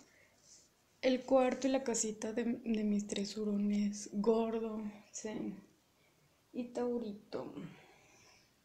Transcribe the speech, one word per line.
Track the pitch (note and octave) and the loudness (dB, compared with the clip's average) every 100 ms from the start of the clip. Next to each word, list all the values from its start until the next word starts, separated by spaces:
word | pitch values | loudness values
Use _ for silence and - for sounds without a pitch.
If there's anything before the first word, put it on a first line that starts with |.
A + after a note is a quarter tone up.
| - - - _ - - - _ _ _ | -16 -20 -20 _ -20 -20 -20 _ _ _
el | C4 B3+ | 2 2
cuarto | - C4+ B3+ B3 C4+ | 6 6 6 2 2
y | |
la | C4 | 2
casita | C4+ A3 A3 G#3+ A3 | 2 0 0 -2 -4
de, | A3 | 0
de | A#3 A#3+ A#3 G#3+ | 0 -2 0 0
mis | G#3+ G#3 G#3 | 2 2 0
tres | G#3 G3 A3 | -2 -4 -2
hurones, | G#3 G3+ G#3 G#3 G#3 G#3 - | 0 2 2 2 0 -2 -6
Gordo, | G#3 A3 A3+ A3+ A3+ A3+ G#3+ G#3 - - | 0 4 4 2 0 -2 -4 -8 -10 -14
Zen | - G#3+ A3+ G#3+ F3+ - _ _ _ _ _ _ _ _ | -10 -8 -6 -6 -8 -16 _ _ _ _ _ _ _ _
y | B3 A#3+ | -8 -6
Taurito. | A#3+ B3 A#3+ G#3+ G3+ - - - - D#3+ - - - - - - - _ _ | -2 -2 -2 -4 -8 -8 -8 -8 -10 -12 -14 -20 -20 -20 -20 -20 -20 _ _